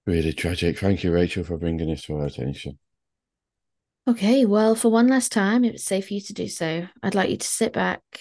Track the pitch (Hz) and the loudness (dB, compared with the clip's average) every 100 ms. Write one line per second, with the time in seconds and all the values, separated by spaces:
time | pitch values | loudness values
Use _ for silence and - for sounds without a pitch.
0 | 101 85 80 - 85 85 85 - 98 90 | -2 0 0 -2 -4 -2 -2 0 0 0
1 | 90 85 87 92 85 82 85 82 80 76 | 2 2 2 -2 -6 -4 -4 -2 -2 -4
2 | - 76 71 - - - 71 - _ _ | -6 -6 -6 -4 -8 -8 -12 -14 _ _
3 | _ _ _ _ _ _ _ _ _ _ | _ _ _ _ _ _ _ _ _ _
4 | - 233 202 269 214 208 220 226 233 226 | -2 0 4 4 4 4 4 4 4 6
5 | 247 262 - 220 196 240 233 - - 196 | 6 4 2 0 2 2 2 -2 -4 -4
6 | 196 202 - 202 185 - 165 165 180 - | -4 -8 -8 -8 -8 -4 -4 -4 -8 -6
7 | - 196 - 202 - - 226 - 185 - | -2 0 0 -2 -4 -2 -2 0 -2 -4
8 | _ - | _ -20